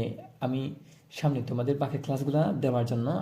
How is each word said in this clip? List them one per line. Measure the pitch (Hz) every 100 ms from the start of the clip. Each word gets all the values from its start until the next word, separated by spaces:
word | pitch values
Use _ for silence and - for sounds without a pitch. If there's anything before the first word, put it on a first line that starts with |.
| 117 - - -
আমি | 127 131 135 - - - _
সামনে | - 151 135
তোমাদের | 113 120 123 143
বাকি | 143 135
ক্লাসগুলা | - 135 139 143 175
দেওয়ার | 151 135 123 120
জন্য | 120 120 175